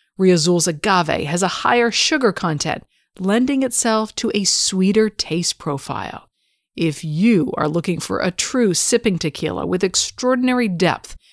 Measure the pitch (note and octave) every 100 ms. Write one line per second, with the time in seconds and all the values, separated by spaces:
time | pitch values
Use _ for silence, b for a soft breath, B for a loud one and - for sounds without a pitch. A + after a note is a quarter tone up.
0 | _ - F#3 E3+ D#3+ F3 E3+ D3+ A3 F#3
1 | D#3 - C#3+ F3 F#3+ - - A#3+ A#3 -
2 | - D#4 A#3+ - F3 D3 D#3 - - _
3 | _ - F#3+ A3+ B3+ C4+ C4 - A#3 A3
4 | G#3+ - A3+ G#3 F#3 - - F#3+ F#3+ G#3
5 | A3 - - E3 E3+ - D#3+ C#3 - -
6 | F#2+ - - _ _ _ _ - E3 D3
7 | D#3 D3+ A3+ G3 C#3 - D3+ E3 G3 D#3+
8 | - - F3+ - - C4 G#3+ E3 - A#3
9 | G#3+ F3 D#3+ - D#3 E2 E3 F#3 F#3 -
10 | - - B3+ B3+ B3+ B3 A3+ E3+ F3+ -
11 | - - b